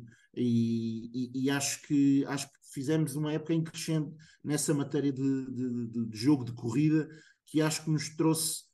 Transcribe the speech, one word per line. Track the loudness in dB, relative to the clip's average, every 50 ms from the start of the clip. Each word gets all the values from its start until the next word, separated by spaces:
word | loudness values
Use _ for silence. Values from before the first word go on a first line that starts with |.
| -8 -14 -20 -20 _ _ -4
e, | -2 0 2 4 4 2 2 0 -2 -2 -4 -4 -6 -8 -8 -6
e, | -6 -6 -4 -4 -2 0
e | 0
acho | 0 0 0 -2 -4 -6 -2
que, | 2 4 6 6 6 6 4 2
acho | 0 -2 -4 -6
que | -8 _ _ -20 -12 -10
fizemos | -6 -2 0 2 2 2 0 -2
uma | -2 -2 -2
época | -2 -2 -2 0 0
em | 0 0
crescendo | -2 -6 -8 -4 -2 -2 -2 -2 -4 -8 -14 -18 -20 -20 _ -4
nessa | -2 -2 0 0 0 0
matéria | 0 0 -2 -2 0 0 0 0
de, | 0 0 0 0 0 -2 -6
de, | -6 -4 -4 -4 -4 -4 -6
de, | -4 -4 -4 -4
de | -4 -4
jogo | 0 2 4 4 4 2
de | -4
corrida | -8 -6 -4 -2 2 2 4 4 4 2 0 -2 -8 -18 -20 -20 _ _ _
que | -2 0 2
acho | 2 2 0 -2 -2
que | -2
nos | -2 -2 -2 -4 -2
trouxe | 0 2 2 2 2 0 -2 -4 -6 -10 _